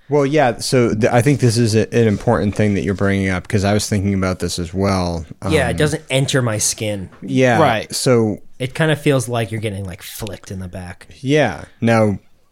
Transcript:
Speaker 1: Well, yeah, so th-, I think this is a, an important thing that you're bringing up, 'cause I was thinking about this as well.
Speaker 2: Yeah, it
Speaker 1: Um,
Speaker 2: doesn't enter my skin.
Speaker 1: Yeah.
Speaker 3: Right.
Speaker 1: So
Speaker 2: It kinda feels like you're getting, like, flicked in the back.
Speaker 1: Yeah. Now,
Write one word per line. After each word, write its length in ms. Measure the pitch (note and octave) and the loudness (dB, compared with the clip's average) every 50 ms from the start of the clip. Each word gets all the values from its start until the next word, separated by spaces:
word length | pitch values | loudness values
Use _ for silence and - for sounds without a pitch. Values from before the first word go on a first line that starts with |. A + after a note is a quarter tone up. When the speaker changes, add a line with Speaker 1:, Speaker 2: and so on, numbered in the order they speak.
| _ - | _ -2
Speaker 1:
Well, 160 | C#3+ D3 C#3 | 0 0 2
yeah, 320 | C#3 D3+ D3+ C3+ A#2+ A2 | 2 2 2 2 2 2
so 360 | A2+ - - C#3 B2+ A#2+ G2 G#2+ | -2 -4 0 2 2 4 2 2
th-, 180 | G#2+ B2 - A#2+ | 2 0 2 2
I 80 | B2 | 4
think 180 | A2 C#3+ C#3 - | 4 4 2 4
this 180 | B2+ A#2 G#2 | 4 2 4
is 160 | A#2+ A#2+ G#2+ A2 | 4 2 2 2
a, 160 | A2 - - A#2 | 2 0 2 2
an 140 | A#2+ A#2 | 2 2
important 480 | A2 G2+ F#2+ - A#2+ A2 D2 G2 G#2 - | 2 2 0 0 0 2 2 0 0 0
thing 180 | - G#2+ G#2 G2+ | 0 0 0 0
that 80 | F2+ | 0
you're 120 | B1+ F#2+ F#2+ | 0 -2 -2
bringing 340 | F2+ G2+ G2 G2 G2 F#2+ F#2+ | 0 0 0 0 0 0 0
up, 180 | F#2+ F2+ - | -2 -4 -4
'cause 160 | - - G2+ F#2+ | -2 -2 0 2
I 100 | G2+ G#2 | 2 2
was 140 | G#2+ - | 0 0
thinking 260 | - A2 G2+ F#2+ G2+ G2 | 0 -2 0 0 0 0
about 260 | F#2+ F#2 F#2 F2+ - | 0 0 -2 -2 -4
this 200 | F2+ F2 - F2+ | -4 -6 -4 -6
as 140 | F2 E2 - | -6 -6 -2
well. 520 | F#2 G2 G2 G2 F#2+ F2+ F2 E2+ E2 D2+ - - - - F#2+ | -2 0 0 2 0 0 -2 -4 -6 -8 -10 -14 -10 -4 -2
Speaker 2:
Yeah, 200 | - D3 C3 A#2 | 0 0 0 0
it 20 | F2 | 0
Speaker 1:
Um, 40 | |
Speaker 2:
doesn't 260 | - D3+ D3 D3+ D3+ - - | 0 0 -2 -2 -4 -4 -2
enter 320 | C3 C3+ C#3 - - C3 | 0 0 0 0 0 0
my 160 | A#2+ A2+ G#2+ | 0 0 -2
skin. 520 | G#2+ - - - - A2+ G#2+ G#2 G2 F2+ - - - | -2 -2 -4 -4 -4 -4 -4 -4 -6 -8 -12 -14 -14
Speaker 1:
Yeah. 380 | - - C3+ B2+ C3 B2+ A#2 - | -10 -2 0 2 4 4 4 4
Speaker 3:
Right. 320 | D#3 B2+ A2+ G#2 - - - | 4 2 2 0 -4 -6 -8
Speaker 1:
So 440 | - - C#3 B2 A#2 A2 G#2+ F#2 - - - - - | -2 0 2 2 4 2 0 -2 -6 -10 -16 -10 -10
Speaker 2:
It 140 | B2+ B2+ - | -10 -8 -4
kinda 220 | - D#3+ D#3 D3+ | -2 0 0 0
feels 320 | D3+ - D3 C3+ C3 A2 A#2 | 0 0 0 0 0 0 -2
like 220 | A#2+ A#2 A2+ G2 | -4 -4 -4 -4
you're 100 | A2 A2 | -6 -6
getting, 240 | G#2+ G#2+ G2 G2+ G2 | -6 -6 -6 -6 -8
like, 180 | F#2 E2+ - - | -10 -12 -14 -16
flicked 480 | - - - A2+ G2+ F#2 - - - | -16 -12 -12 -10 -10 -10 -12 -14 -14
in 80 | G2+ F#2 | -12 -12
the 80 | F#2+ | -10
back. 400 | F2+ - F#2+ F2+ F2 F#2 - - - - - | -10 -12 -12 -12 -14 -16 -18 -20 -20 -18 -8
Speaker 1:
Yeah. 420 | - C3 D3 D3+ C3+ G#2 D#2 - F#2+ - - _ | -2 0 2 2 2 0 -2 -6 -10 -16 -8 _
Now, 400 | A#2 A#2 A#2 A2+ A2 G#2 G2 - - - - _ _ _ | 2 2 4 4 4 2 2 -2 -6 -14 -20 _ _ _